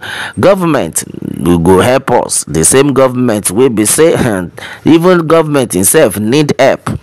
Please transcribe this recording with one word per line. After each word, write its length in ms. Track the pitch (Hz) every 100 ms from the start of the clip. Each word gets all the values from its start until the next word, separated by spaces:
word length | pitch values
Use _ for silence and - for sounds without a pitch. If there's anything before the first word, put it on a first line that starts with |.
| - - - -
government, 680 | 147 196 170 139 82 76 - - - -
you 200 | 78 87
go 220 | 82 92
help 300 | 120 131 135
us." 340 | 120 - - -
The 160 | 143
same 280 | 80 131 143
government 580 | 131 131 123 123 107 92
wey 180 | 92 135
be 160 | 110
say, 300 | 104 - 160
<laughs> 680 | - 123 98 85 - - -
even 420 | - 165 175 175 160
government 480 | 165 156 143 120 90
itself 420 | 95 160 127 98
need 340 | 107 143 147 -
help. 320 | 131 87 - -